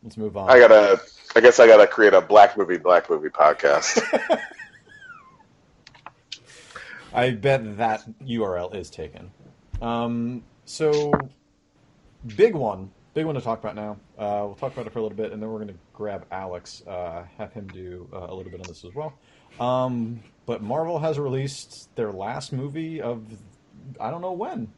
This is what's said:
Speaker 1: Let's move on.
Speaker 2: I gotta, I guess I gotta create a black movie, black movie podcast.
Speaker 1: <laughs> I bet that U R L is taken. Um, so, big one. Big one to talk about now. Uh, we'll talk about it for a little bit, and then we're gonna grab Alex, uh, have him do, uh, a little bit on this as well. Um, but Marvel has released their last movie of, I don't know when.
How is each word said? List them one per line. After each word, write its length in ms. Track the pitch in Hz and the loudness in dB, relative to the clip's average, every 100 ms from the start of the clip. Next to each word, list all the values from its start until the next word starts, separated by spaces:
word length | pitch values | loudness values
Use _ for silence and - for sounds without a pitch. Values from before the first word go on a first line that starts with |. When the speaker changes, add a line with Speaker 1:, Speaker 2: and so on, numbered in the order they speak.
Speaker 1:
Let's 140 | 113 113 | -20 -12
move 180 | 107 98 | -10 -6
on. 120 | 98 | 4
Speaker 2:
I 100 | 127 | 8
gotta, 400 | 117 107 104 95 - - - - | 10 10 8 2 0 -20 0 6
I 40 | |
guess 180 | 117 - | 6 8
I 80 | 117 | 10
gotta 180 | 107 101 | 10 8
create 260 | - 104 | 6 6
a 80 | 95 | 6
black 360 | 87 104 101 107 | 6 8 8 6
movie, 200 | 90 87 | -4 -2
black 320 | 82 87 - | 2 2 2
movie 200 | 80 76 | -6 -6
podcast. 720 | - 76 76 - 71 - - - - - | 2 2 4 0 0 0 -4 -2 -4 -2
Speaker 1:
<laughs> 60 | 320 - - - - _ 1077 1077 1077 1047 1017 906 _ _ _ - _ - _ _ - _ - - - - - - | -4 -6 -20 -20 -20 _ -20 -20 -20 -20 _ _ _ _ _ -20 _ -20 _ _ -20 _ -20 -20 -20 -20 -20 -8
I 180 | 120 127 | -2 -2
bet 460 | 113 135 135 110 104 | 0 0 0 -2 -6
that 260 | 113 110 - 110 135 | -4 -4 -10 -20 -10
U 180 | 117 | -6
R 140 | 104 90 | -4 -4
L 140 | 90 | -8
is 180 | 101 82 | -10 -14
taken. 420 | - 78 - 90 _ - _ _ - | -14 -16 -16 -20 _ -20 _ _ -10
Um, 600 | 117 117 120 117 117 123 - _ - | -6 -6 -6 -6 -8 -10 -16 _ -20
so, 480 | - 156 147 147 147 139 _ _ _ _ _ _ _ _ _ 120 104 | -4 -2 0 -2 -4 -6 _ _ _ _ _ _ _ _ _ -16 0
big 180 | 220 175 | 0 0
one. 360 | 117 95 95 _ _ | -6 -8 -14 _ _
Big 120 | - 160 | -8 -6
one 100 | 143 | -8
to 60 | |
talk 180 | 120 113 | -8 -8
about 160 | 110 104 | -10 -12
now. 220 | 107 104 _ - | -14 -14 _ -12
Uh, 260 | 104 104 104 | -8 -6 -8
we'll 100 | 98 | -10
talk 180 | 135 | -12
about 120 | 131 110 | -12 -12
it 60 | |
for 60 | 117 | -8
a 20 | |
little 140 | 110 101 | -10 -8
bit, 140 | 110 | -10
and 100 | 107 | -10
then 80 | 107 | -12
we're 80 | 110 | -12
gonna 140 | 104 92 _ | -14 -18 _
grab 320 | _ 104 98 85 | _ -12 -12 -14
Alex, 500 | 92 95 87 - - - | -14 -12 -14 -16 -20 -16
uh, 360 | 90 87 85 87 _ | -12 -12 -14 -18 _
have 160 | 107 | -16
him 140 | 113 98 | -16 -18
do, 400 | 92 92 90 85 | -18 -18 -18 -18
uh, 60 | 95 87 | -18 -16
a 40 | |
little 180 | 95 90 | -16 -16
bit 80 | 90 | -18
on 80 | 90 | -20
this 160 | 85 87 | -20 -18
as 80 | 110 | -14
well. 180 | 156 - _ _ _ - | -16 -16 _ _ _ -8
Um, 640 | 123 127 127 123 113 117 107 _ - | -4 -4 -4 -6 -8 -12 -18 _ -10
but 160 | 107 | -10
Marvel 380 | 104 139 165 170 | -6 -6 -6 -6
has 180 | 160 143 | -4 -4
released 760 | 143 131 139 139 - - - - | -4 -6 -8 -12 -20 -20 -18 -8
their 160 | 110 | -8
last 420 | 95 98 135 139 | -6 -10 -10 -10
movie 480 | 131 143 147 160 160 | -10 -10 -10 -12 -10
of, 220 | 117 117 110 107 - _ _ - 135 131 | -10 -10 -14 -20 -20 _ _ -20 -20 -12
I 120 | 113 | -10
don't 100 | 165 | -8
know 120 | 180 | -10
when. 380 | 180 254 330 107 | -10 -10 -10 -14